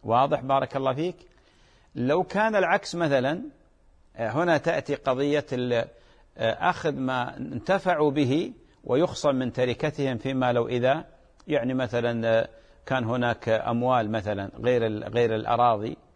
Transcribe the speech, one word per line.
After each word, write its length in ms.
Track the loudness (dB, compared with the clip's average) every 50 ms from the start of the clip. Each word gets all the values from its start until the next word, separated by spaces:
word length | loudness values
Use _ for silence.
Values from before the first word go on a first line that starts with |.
| -2
واضح؟ 360 | 2 2 2 4 2 0 -2
بارك 360 | 0 0 0 0 0 0 -4
الله 180 | -2 -2 -2 -2
فيك. 220 | -2 -4 -6 -6 -8 -18 -20 _ _ _ _ _ _ _ _ _ _ _ _ _
لو 280 | -4 0 0 2 0 0
كان 340 | 0 0 0 0 2 2
العكس 380 | 2 2 2 2 0 0 -4 -4
مثلًا، 480 | -2 0 2 2 2 2 0 -2 -4 -8 -14 -16 _ _ _ _ _ _ _ _ _ _ _ _
آه، 140 | -6 -6 -4
هنا 280 | 0 0 2 2 2 2
تأتي 360 | 2 0 -2 -2 -2 -2 -4
قضية 520 | -2 0 -2 0 2 2 0 0 0 -2 -2 -4
ال-، 360 | -4 -2 0 0 0 0 -2 -8 -20 _ _ -20 _ _ _ _ -2
آه، 320 | 0 0 0 0 0 -2
أخذ 220 | -2 0 -2 -4 -2
ما 440 | -2 -4 -2 -2 -2 -4 -4 -6
انتفعوا 760 | -10 -10 -8 -8 -10 -2 0 0 0 2 0 0 2 2 2
به 420 | 2 2 0 2 2 0 -2 -4 -8 -16 _ _ _ _ -4
ويخصم 500 | 0 2 2 2 0 -2 0 0 0 2
من 180 | 2 -2 -4 -2
تركتهم، 680 | -2 0 0 0 -2 -2 -4 -2 -2 -2 -2 -2 -2
فيما 340 | -4 -4 -2 0 0 2 2
لو 160 | 2 0 0
إذا، 360 | 0 2 2 2 2 2 -2 -12 -20 -20 -20 _ _ _ -6 -2
يعني، 260 | -2 0 0 0 -2
مثلًا، 540 | -2 -2 -2 -2 0 0 0 -2 0 2 4
آه، 200 | 4 2 2 0 -6 -20 -20 _ -20 -20 _
كان 180 | -2 -2 -2 0
هناك 440 | 0 0 0 0 0 -2 -2 0 0
أموال 600 | 0 2 2 0 -2 0 2 2 2 2 2 0
مثلًا 400 | -2 -4 -2 -2 -4 -4 -4 -8 -10 -4
غير 280 | 0 2 2 2 2
ال-، 180 | 0 -2 -4 -6
غير 300 | -4 0 2 2 2 2
الأراضي 600 | 0 0 0 2 4 4 4 4 2 -2 -6 -8 -10 _ _ _